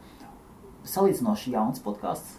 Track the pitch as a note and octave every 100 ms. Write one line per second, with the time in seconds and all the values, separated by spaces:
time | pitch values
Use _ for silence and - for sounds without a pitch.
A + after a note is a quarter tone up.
0 | - - - - - - - - - F#3+
1 | G3 - A#2 G#2+ B2+ - A2 - G#2+ -
2 | F2+ - -